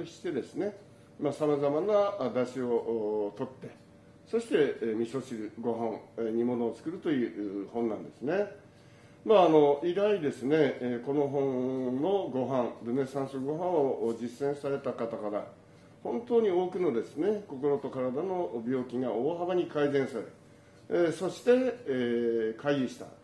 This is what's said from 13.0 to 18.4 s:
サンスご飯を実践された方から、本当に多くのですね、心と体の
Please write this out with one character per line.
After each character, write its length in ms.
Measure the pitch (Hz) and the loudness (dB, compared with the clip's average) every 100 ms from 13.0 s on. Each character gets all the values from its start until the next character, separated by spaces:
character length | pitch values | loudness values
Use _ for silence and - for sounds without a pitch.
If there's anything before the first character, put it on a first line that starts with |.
| 131 | -2
サ 160 | 143 | -4
ン 40 | 135 | -4
ス 120 | 135 | -6
ご 160 | 135 156 | -4 -4
飯 100 | 180 | 0
を 500 | 170 135 117 113 113 | 2 2 2 -2 -2
実 260 | 120 - 139 | -6 -4 -2
践 80 | 143 | -2
さ 140 | 143 | -4
れ 80 | 139 | -4
た 160 | 131 | -4
方 240 | 120 117 104 | -4 -4 -4
か 140 | 104 | -4
ら、 160 | 104 - - - - - - | -4 -6 -14 -20 -20 -20 -12
本 180 | - 240 226 | -6 -4 2
当 140 | 233 | 2
に 100 | 214 | 4
多 160 | 175 180 | 2 0
く 120 | 185 | 0
の 140 | 175 | 0
で 100 | 117 - | 0 -2
す 120 | 139 | -2
ね、 260 | 185 208 - | -2 -2 -4
心 320 | 139 143 139 | -4 0 0
と 100 | 131 | -2
体 320 | 131 127 127 | -4 -2 -2
の 420 | 190 180 | -2 -2